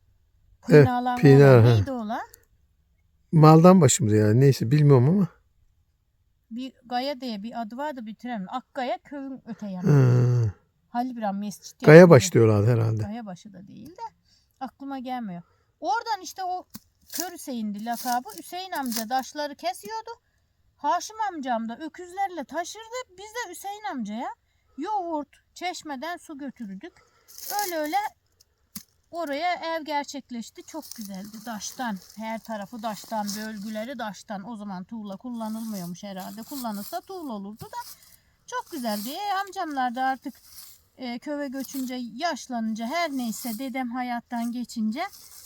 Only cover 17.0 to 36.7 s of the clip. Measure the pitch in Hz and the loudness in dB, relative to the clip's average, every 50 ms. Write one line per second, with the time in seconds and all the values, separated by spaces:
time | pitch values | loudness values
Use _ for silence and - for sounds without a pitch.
17 | _ - - - 339 370 349 - - 294 247 226 214 208 202 208 220 240 240 - | _ -10 -8 -8 -8 -8 -10 -12 -12 -10 -8 -6 -6 -6 -8 -8 -8 -8 -8 -6
18 | - 254 240 247 254 427 440 339 - - 349 359 381 370 349 294 269 240 214 226 | -4 -4 -4 -4 -4 -8 -14 -18 -16 -14 -14 -14 -10 -8 -8 -8 -6 -6 -6 -6
19 | 220 214 262 262 247 - - 294 294 285 285 - - 349 370 - 403 415 440 440 | -6 -4 -4 -6 -6 -6 -8 -10 -10 -10 -10 -8 -8 -8 -8 -8 -12 -14 -12 -12
20 | 440 453 466 - _ _ _ _ _ _ _ _ _ _ _ _ 285 294 339 349 | -12 -14 -18 -20 _ _ _ _ _ _ _ _ _ _ _ _ -2 -2 -2 -2
21 | - - 427 440 440 392 349 302 254 262 233 220 226 226 233 254 320 302 - 339 | -4 -8 -8 -8 -6 -6 -6 -6 -6 -4 -4 -4 -4 -8 -10 -12 -12 -14 -14 -16
22 | 359 349 359 392 392 359 359 320 254 - 269 330 349 - - 427 453 440 480 508 | -18 -12 -8 -6 -6 -6 -6 -10 -12 -10 -10 -10 -10 -10 -12 -16 -16 -12 -12 -12
23 | 508 _ 359 359 403 440 440 494 480 359 330 - - 403 415 415 427 381 311 254 | -12 _ _ -20 -18 -14 -12 -12 -12 -12 -12 -14 -14 -14 -12 -12 -10 -10 -8 -8
24 | 208 202 214 233 311 392 - - _ _ _ _ _ _ _ 262 302 427 427 392 | -8 -8 -8 -8 -8 -10 -12 -14 _ _ _ _ _ _ _ -12 -8 -6 -6 -6
25 | 339 339 320 294 277 - _ _ _ _ _ - 339 359 330 - - 302 277 247 | -4 -4 -6 -6 -8 -10 _ _ _ _ _ -10 -10 -10 -10 -10 -12 -12 -12 -10
26 | 311 339 349 - - - 302 262 285 254 - - 233 196 190 196 320 339 - _ | -10 -10 -12 -12 -14 -16 -16 -14 -14 -14 -12 -12 -14 -14 -14 -14 -16 -18 -20 _
27 | _ _ _ _ _ - - - - - 403 415 415 370 339 311 302 302 359 403 | _ _ _ _ _ -20 -20 -16 -12 -8 -8 -6 -6 -6 -6 -6 -4 -2 -2 -4
28 | 427 427 - _ _ _ _ _ _ _ _ _ _ _ - - - _ _ _ | -4 -6 -10 _ _ _ _ _ _ _ _ _ _ _ -20 -20 -20 _ _ _
29 | _ _ 311 339 330 285 269 294 349 359 339 - 320 330 330 330 277 311 285 285 | _ _ -10 -8 -6 -6 -6 -4 -4 -4 -4 -4 -6 -6 -6 -6 -6 -6 -6 -6
30 | 285 - - 269 - - 240 233 - - - 349 - - 320 311 - - - 233 | -6 -8 -10 -16 -14 -12 -12 -12 -12 -14 -16 -20 -18 -16 -14 -14 -14 -14 -14 -14
31 | 208 196 196 185 202 214 214 214 214 240 220 190 - - - - 254 226 196 180 | -14 -12 -12 -14 -14 -14 -16 -16 -14 -12 -12 -10 -12 -12 -10 -8 -6 -6 -6 -8
32 | - - - 214 220 220 226 220 - 226 220 202 196 - 240 220 233 226 202 - | -12 -16 -16 -12 -10 -10 -10 -10 -10 -10 -10 -10 -10 -12 -12 -10 -8 -8 -8 -10
33 | - - 233 214 208 202 196 214 220 220 220 202 196 220 214 214 220 262 285 233 | -10 -8 -6 -6 -4 -6 -6 -8 -10 -10 -10 -10 -10 -10 -8 -8 -10 -10 -10 -10
34 | 226 208 185 - - - 208 190 185 240 233 202 208 202 185 180 185 - 233 220 | -10 -10 -12 -14 -14 -12 -12 -12 -12 -12 -14 -12 -12 -12 -12 -12 -12 -12 -14 -12
35 | 208 202 190 - - 254 240 226 220 220 220 226 226 220 208 185 175 175 175 - | -12 -12 -14 -14 -12 -12 -10 -8 -8 -8 -8 -10 -10 -10 -10 -10 -10 -10 -12 -12
36 | 208 202 190 185 190 196 196 220 226 - 294 269 240 220 | -14 -14 -12 -12 -12 -14 -14 -16 -16 -14 -12 -10 -8 -8